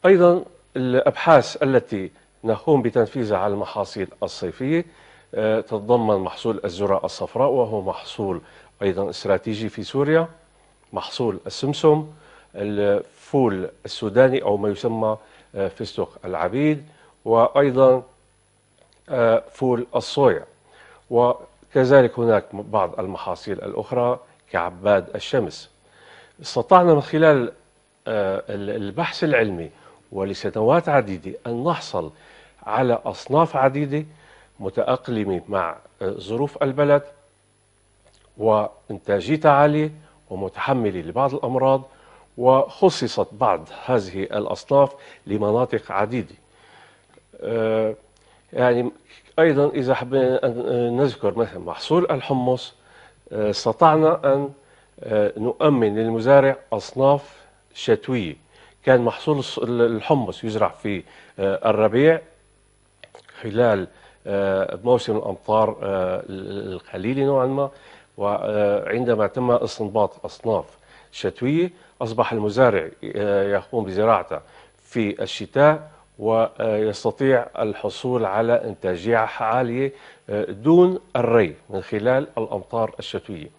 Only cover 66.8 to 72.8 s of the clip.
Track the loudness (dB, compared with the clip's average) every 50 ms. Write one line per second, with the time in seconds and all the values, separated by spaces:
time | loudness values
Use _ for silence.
66.8 | -12 -12 -12 -6 -4 -4 -2 0 0 2 2 2 0 0 0 -2 -4 -4 -6 -16
67.8 | -20 -20 -20 -20 _ _ _ -4 -2 -2 -2 -2 -4 -2 0 0 2 2 0 0
68.8 | -2 -2 -4 -2 0 0 0 0 0 -2 -2 -4 0 0 0 0 0 -4 -6 -6
69.8 | -8 -4 0 0 0 0 -2 -10 -16 -16 -16 -8 -4 -2 -2 -2 -4 -6 -18 _
70.8 | _ _ -20 -20 -20 _ _ -8 -6 -6 -6 -4 -4 -2 0 0 -2 -2 -6 _
71.8 | _ _ _ _ -8 -6 -2 -2 -2 -2 -2 -4 -4 -2 2 4 4 4 4 0